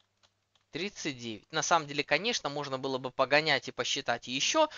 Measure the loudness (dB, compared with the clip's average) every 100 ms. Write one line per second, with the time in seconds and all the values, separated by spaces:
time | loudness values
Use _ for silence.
0 | _ _ _ _ _ _ _ -8 -8 -6
1 | -8 -6 -8 -8 -6 -2 2 2 2 -2
2 | 0 0 0 -2 -4 -4 -4 -4 -2 -2
3 | -2 0 4 4 4 2 0 -4 -2 -2
4 | -2 -2 -2 -2 2 4 2